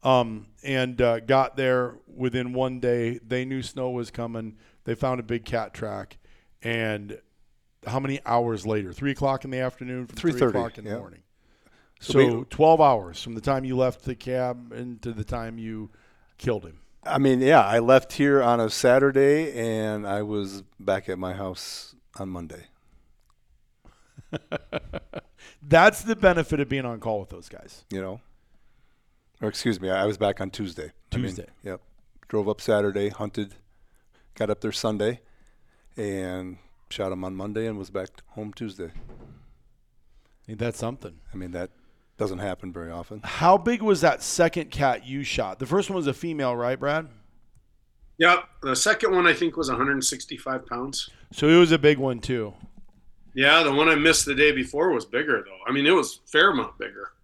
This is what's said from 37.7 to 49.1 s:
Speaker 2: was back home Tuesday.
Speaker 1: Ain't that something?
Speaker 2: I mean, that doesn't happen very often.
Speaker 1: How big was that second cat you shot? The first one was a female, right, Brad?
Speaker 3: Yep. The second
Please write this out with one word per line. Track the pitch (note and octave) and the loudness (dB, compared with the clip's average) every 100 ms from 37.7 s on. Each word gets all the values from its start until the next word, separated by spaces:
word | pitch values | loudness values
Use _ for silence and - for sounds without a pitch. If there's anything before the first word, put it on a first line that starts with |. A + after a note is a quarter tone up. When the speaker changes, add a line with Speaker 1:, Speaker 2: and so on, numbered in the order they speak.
| G#2+ | -6
Speaker 2:
was | F#2+ | -8
back | G2 F#2+ - - | -8 -10 -14 -20
home | - G#2+ | -14 -12
Tuesday. | G2+ A2+ F#2+ E2+ - - - - - - _ _ _ _ _ _ _ _ _ - | -10 -12 -10 -12 -12 -16 -18 -20 -20 -20 _ _ _ _ _ _ _ _ _ -16
Speaker 1:
Ain't | A2 | -6
that | A#2 - | -6 -4
something? | A#2 C3+ G2 E2 - | -6 -8 -14 -18 -14
Speaker 2:
I | F#2+ | -12
mean, | F2 | -8
that | F2 F2+ _ _ _ _ _ | -8 -8 _ _ _ _ _
doesn't | G#2+ F#2 | -6 -4
happen | G2+ F2+ F#2+ | -6 -6 -10
very | E2+ E2 | -12 -10
often. | E2+ E2+ G#2+ | -12 -12 -14
Speaker 1:
How | - - E3 F#3+ | -10 0 4 4
big | F3 A#3+ | 2 -2
was | G#3+ F#3 | 2 4
that | D#3 C3+ | 4 2
second | - - E3 F3 D#3 | -4 2 2 2 -8
cat | - C#3 A#2+ B2 | 0 0 0 -4
you | C3+ | -8
shot? | C3+ - G#2 F#2+ | -6 -4 -4 -6
The | B2+ | -2
first | F3+ G3 | 0 0
one | F#3+ | -4
was | C#3+ | -4
a | |
female, | C3 E3+ D#3 C3+ A#2+ | -6 -6 -2 -2 0
right, | A#2+ C3 | -2 -2
Brad? | C#3 D3+ D#3+ - - _ _ _ _ _ _ _ - _ | -2 -2 -4 -18 -20 _ _ _ _ _ _ _ -20 _
Speaker 3:
Yep. | E3 F3+ - - | 4 4 2 -10
The | C#3 B2+ | -4 0
second | G#3 G#3+ A3 | 2 2 2